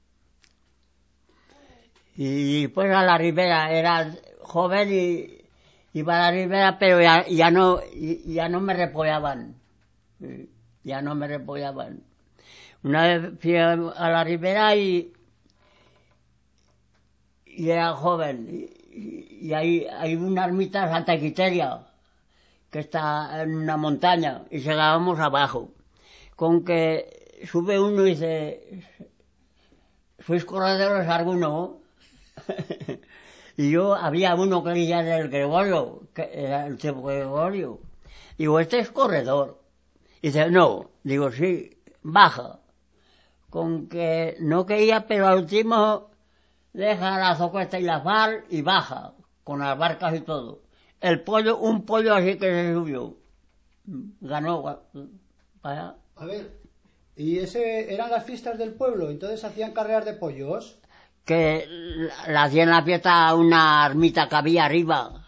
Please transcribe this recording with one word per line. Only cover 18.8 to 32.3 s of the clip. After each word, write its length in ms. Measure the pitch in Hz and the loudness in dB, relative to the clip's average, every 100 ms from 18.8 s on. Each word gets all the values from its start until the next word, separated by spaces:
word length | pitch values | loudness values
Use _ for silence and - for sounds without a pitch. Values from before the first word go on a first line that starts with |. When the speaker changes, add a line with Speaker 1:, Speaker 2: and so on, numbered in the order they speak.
| _ - | _ -18
Speaker 1:
y, 500 | 208 - - - 156 | -14 -16 -18 -14 -6
y 60 | |
hay, 320 | 156 165 170 - | -2 0 0 -2
hay 300 | - 160 165 | -6 -4 -2
una 300 | 185 185 185 | -2 -2 0
ermita 420 | 185 190 196 175 | -2 -2 -2 -2
Santa 280 | 165 170 165 | -2 0 -2
Quiteria, 720 | 151 151 185 180 139 117 - _ _ _ _ _ _ _ _ | -2 0 0 0 -2 -6 -14 _ _ _ _ _ _ _ _
que 80 | 151 | -12
está 640 | 151 160 151 151 151 156 | -8 -4 -4 -4 -6 -6
en 140 | 160 160 | -6 -4
una 200 | 156 156 | -2 -2
montaña, 680 | 156 143 175 175 151 123 - | -2 2 2 2 0 -6 -10
y 80 | 156 | -8
llegábamos 600 | 143 156 156 165 180 160 | -4 2 2 2 2 0
abajo. 520 | 151 139 135 127 - _ _ _ _ - - - | 0 2 0 -2 -12 _ _ _ _ -20 -20 -4
Con 280 | 165 170 | 2 2
que 800 | 175 165 160 160 - - - - - | 2 0 0 -2 -6 -16 -20 -20 -6
sube 300 | 170 180 196 | -4 0 2
uno 260 | 202 202 190 | 2 4 2
y 60 | |
dice: 720 | 151 165 160 151 - - 185 - - - _ _ _ _ _ _ _ _ _ _ _ | 2 -2 -4 -6 -10 -16 -20 -20 -20 -20 _ _ _ _ _ _ _ _ _ _ _
"¿Sois 260 | - 175 170 | -4 -4 -4
corredores 600 | 190 190 190 196 202 170 | -2 0 0 0 0 0
alguno?". 720 | 170 170 180 156 156 180 - _ _ _ _ _ | 0 0 0 -2 -2 -6 -12 _ _ _ _ _